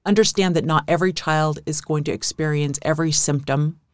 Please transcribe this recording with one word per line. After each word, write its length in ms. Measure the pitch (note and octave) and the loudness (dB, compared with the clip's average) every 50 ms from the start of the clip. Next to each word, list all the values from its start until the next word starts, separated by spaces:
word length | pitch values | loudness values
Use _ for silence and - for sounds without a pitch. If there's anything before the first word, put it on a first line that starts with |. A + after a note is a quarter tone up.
| - | 0
Understand 500 | F#3+ G#3 G#3+ G#3+ G#3+ - G3 F#3+ F#3 E3+ | 2 4 4 4 2 2 0 2 2 2
that 80 | D#3+ - | 2 2
not 200 | D#3+ D#3 D#3 - | 2 0 0 2
every 280 | - E3+ D#3+ F3+ F#3+ E3+ | 0 0 2 2 0 -2
child 460 | - - D#3 D#3 D#3 D#3 D#3 D3 - - | -2 -2 0 0 2 2 0 -2 -4 -6
is 160 | D#3 D3+ - | -6 -6 -6
going 240 | - - D#3 D3+ D3 | -4 -2 -2 -2 -2
to 80 | D3+ | -4
experience 680 | - - - - - - D#3 D#3 D3+ D3 D3 C#3+ C#3 - | -4 -4 -6 -8 -4 -4 -2 -2 0 0 -2 -2 -4 -4
every 300 | - - D#3 D#3 E3 D#3+ | -2 -2 0 0 0 0
symptom. 680 | D3 - - - C#3+ C3+ C#3+ - C3+ D3 D3+ D#3 E3 _ _ _ | 0 0 0 0 0 -2 0 0 0 0 0 0 -2 _ _ _